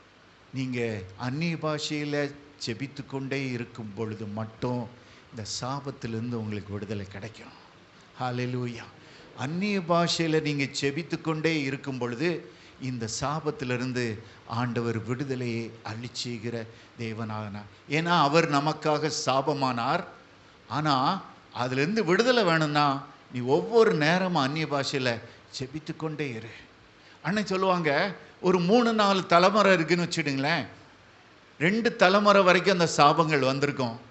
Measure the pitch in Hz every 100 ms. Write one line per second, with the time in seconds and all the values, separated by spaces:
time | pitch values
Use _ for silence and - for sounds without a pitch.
0 | - - - _ - 131 131 123 117 104
1 | 92 - 123 143 170 156 156 147 151 151
2 | 147 147 143 143 - - - 110 135 -
3 | - 139 135 135 131 123 120 - 110 101
4 | 110 107 104 104 110 - 123 123 113 -
5 | - - - 117 101 - 127 139 139 135
6 | 117 113 120 117 107 104 95 101 98 104
7 | 95 98 110 - - - - - - -
8 | - - 127 123 123 123 120 117 - -
9 | - - - - 135 170 208 196 165 170
10 | 170 - 160 156 147 143 135 - 139 135
11 | - 160 160 156 160 156 135 131 143 127
12 | 120 120 170 160 - - - - 131 123
13 | 110 - 135 156 151 - 123 123 127 127
14 | 120 101 - - - 113 123 120 117 113
15 | 104 123 139 127 120 113 113 113 113 113
16 | 120 - 123 117 117 113 110 - - -
17 | 113 110 110 107 107 104 104 - - 147
18 | 170 175 143 160 160 143 151 151 156 151
19 | 151 - 135 131 143 139 131 120 123 175
20 | - - - - - - - 135 151 135
21 | 143 190 - - - 110 127 131 160 220
22 | 165 196 240 240 185 160 151 147 147 139
23 | - - - 127 123 160 185 233 214 170
24 | 151 180 185 165 135 156 147 143 131 139
25 | 127 113 - - - - 127 151 156 151
26 | 160 151 143 110 113 - - - - -
27 | - - 156 214 196 190 190 180 156 143
28 | 196 - - - 180 185 175 240 233 220
29 | 202 190 151 175 185 208 196 185 156 175
30 | 170 170 147 135 143 165 107 - - -
31 | - - - - - - 165 226 226 -
32 | 185 202 208 196 185 180 180 185 165 -
33 | 147 156 156 147 131 139 143 131 120 113
34 | -